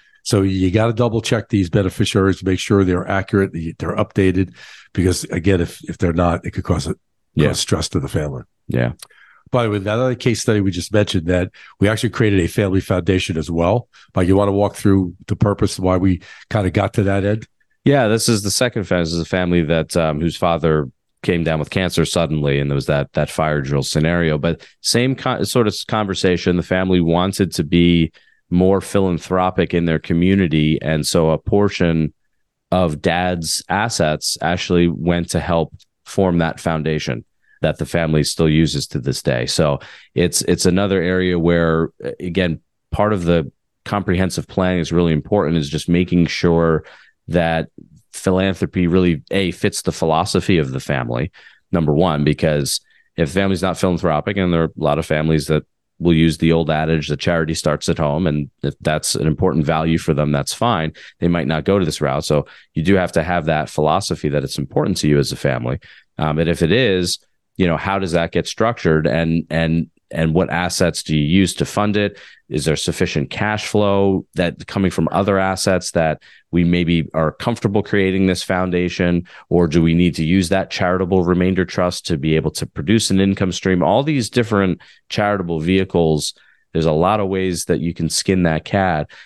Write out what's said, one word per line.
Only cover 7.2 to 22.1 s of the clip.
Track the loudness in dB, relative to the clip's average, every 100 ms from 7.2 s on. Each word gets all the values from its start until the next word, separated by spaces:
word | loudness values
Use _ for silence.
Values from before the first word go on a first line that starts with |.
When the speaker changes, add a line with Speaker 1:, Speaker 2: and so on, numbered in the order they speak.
| _
Speaker 2:
Yeah. | 0 0
Speaker 1:
cause | 0
stress | -2 -2 -2
to | -4
the | -2
family. | -4 -4 -8 -14 _ -6
Speaker 2:
Yeah. | -2 -2 -4 -18 _ -20 _ _
Speaker 1:
By | 0
the | 0
way, | -2
that | -2 0
other | 0
case | 0 -2 0
study | 2 2
we | 2
just | -2 0
mentioned | 2 2 0 0
that | 0 0 -8 -20 0
we | 2
actually | 2 -2
created | 2 2 4
a | 2
family | 0 2 0
foundation | 0 0 2 0 0 -4
as | -2
well. | 0 2 0 -2 -20 _
But | -2 4
you |
wanna | 4 4
walk | 2 0 0
through | 2 2 0 -6 -8
the | 0
purpose, | 2 2 -2 0
why | 0 2
we | 2 0 -4 -20 -4
kinda | -2 0
got | 0 0
to | 0
that | 0 0
end? | 0 -2 -6 _ _ _
Speaker 2:
Yeah, | 2 4 2
this | 2 2
is | 0
the | 0
second | 0 -2 -2
family. | -2 0
This | 0
is | -2
a | -2
family | -2 2 2
that, | 2 0 0
um, | 0 0 0
whose | -4 0
father | 0 0 2 0 -2 -10 _ _
came | -2 0
down | 0 -2
with | -2
cancer | -2 -2 0
suddenly, | 0